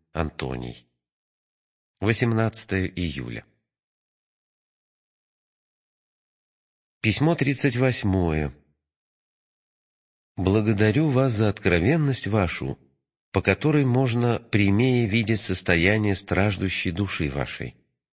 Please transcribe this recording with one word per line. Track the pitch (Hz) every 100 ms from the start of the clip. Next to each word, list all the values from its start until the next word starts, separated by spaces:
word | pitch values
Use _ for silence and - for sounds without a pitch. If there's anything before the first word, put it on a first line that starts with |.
| _
Антоний. | 82 78 - 65 64 62 - - _ _ _ _ _ _ _ _ _ _ _
Восемнадцатое | 101 117 117 110 110 - - 95 92
июля. | 92 82 67 60 57 - _ _ _ _ _ _ _ _ _ _ _ _ _ _ _ _ _ _ _ _ _ _ _ _ _ _ _ _ _ _ _ _ _ _ _
Письмо | 110 - 151
тридцать | 170 139 131 143 120
восьмое. | 131 117 101 95 87 78 73 - _ _ _ _ _ _ _ _ _ _ _ _ _ _ _ _ _ -
Благодарю | 92 107 107 101 107 104 156
вас | 127 135
за | 107 107
откровенность | - 95 85 98 165 143 127 98
вашу, | 107 85 - 67 - _ _ _ _ _
по | 95
которой | 98 95 151 151
можно | 131 123 131 117 120 113
прямее | - 104 98 101 131 123 113
видеть | 113 104 110
состояние | - 92 - 85 90 110 104
страждущей | 95 - 85 104 92 95 - 92
души | 85 98 - 76
вашей. | 67 64 - 62 - _ _ _